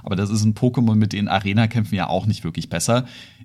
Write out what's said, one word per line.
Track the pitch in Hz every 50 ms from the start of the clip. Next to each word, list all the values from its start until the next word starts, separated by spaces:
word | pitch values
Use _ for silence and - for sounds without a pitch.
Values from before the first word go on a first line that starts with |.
aber | - - 95
das | 87 104 101
ist | 110 107 107
ein | 110 107
Pokémon | - 127 123 120 - 117 110 107
mit | 107 107 104
den | - 104 101
Arena-Kämpfen | - 85 95 - 98 101 117 117 110 113 117 104 - 104
ja | 95 87
auch | - 85 95 98
nicht | 107 104 - -
wirklich | 82 80 82 80 -
besser. | 82 85 - - 117 123 127 - - - - - - -